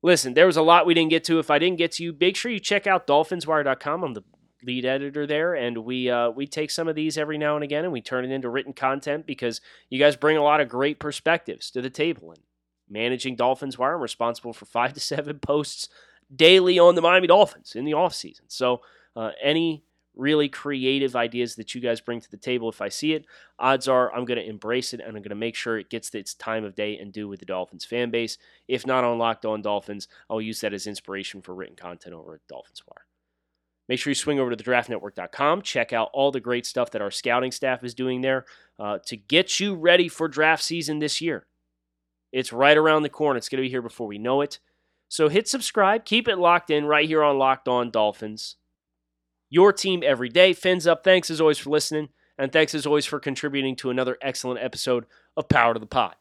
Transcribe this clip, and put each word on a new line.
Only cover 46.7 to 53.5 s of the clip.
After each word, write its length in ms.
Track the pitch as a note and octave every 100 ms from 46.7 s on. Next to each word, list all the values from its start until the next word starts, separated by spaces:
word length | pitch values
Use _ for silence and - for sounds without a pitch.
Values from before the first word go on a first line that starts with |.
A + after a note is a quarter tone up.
in 140 | D3
right 240 | D3 D3+ D#3
here 140 | D#3
on 160 | D3 C#3
Locked 280 | C3+ C3 -
On 240 | B2 A#2+
Dolphins. 680 | A2+ G#2+ G2+ A2 G#2+ - - _ _ _ _ _ _ _ _ _
Your 200 | D3 G3+
team 320 | G3+ F#3+ F3+
every 280 | D3 C3 B2
day. 240 | B2 F#3
Fins 320 | F3 F#3 F3+ E3
up. 180 | E3
Thanks 240 | - F#3 E3+
as 100 | D#3+
always 200 | D#3 D3
for 100 | C#3
listening, 400 | D3+ - D#3 D3+ _ _ _
and 120 | C#3
thanks 240 | D#3 D#3
as 120 | D#3 C#3+
always 180 | D3
for 160 | C#3 D3
contributing 560 | C#3+ C3+ D3